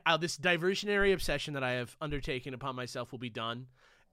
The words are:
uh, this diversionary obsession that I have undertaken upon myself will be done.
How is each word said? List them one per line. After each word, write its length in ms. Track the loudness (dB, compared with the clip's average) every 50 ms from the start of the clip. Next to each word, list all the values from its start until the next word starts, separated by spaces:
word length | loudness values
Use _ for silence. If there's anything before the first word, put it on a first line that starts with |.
| 2
uh, 120 | 4 4 4
this 180 | 2 -2 -4
diversionary 760 | 0 2 2 2 4 4 2 0 2 0 2 2 4 6 6
obsession 420 | 4 4 2 0 0 -2 -2 -4 -4
that 100 | -2 -2
I 80 | 0
have 240 | 0 -2 -2 -6 -8 _
undertaken 540 | -6 -4 -4 -2 -2 -2 -4 -4 -4 -6 -10
upon 220 | -6 -6 -6 -6
myself 340 | -6 -8 -6 -6 -6 -6 -6
will 60 | -8 -8
be 120 | -8 -6
done. 360 | -4 -4 -4 -4 -4 -6 -8 -12 _ _ _ _ _ _ _ _